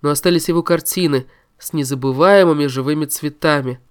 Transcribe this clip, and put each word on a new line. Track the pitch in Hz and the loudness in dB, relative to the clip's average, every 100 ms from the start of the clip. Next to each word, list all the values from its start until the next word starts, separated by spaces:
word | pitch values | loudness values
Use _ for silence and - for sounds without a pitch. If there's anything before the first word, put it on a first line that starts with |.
но | 147 | -2
остались | 147 185 175 160 | 0 0 0 0
его | 170 | -2
картины | 165 170 - - 170 139 131 _ _ _ | 0 -2 -2 -2 0 0 -4 _ _ _
с | - | -8
незабываемыми | 160 135 139 135 131 175 202 180 151 143 | -6 -4 -4 -4 2 4 6 6 2 0
живыми | 127 131 151 147 | -2 -4 -4 -4
цветами | - 147 - 160 147 131 127 _ | -6 -8 -4 -2 0 -2 -8 _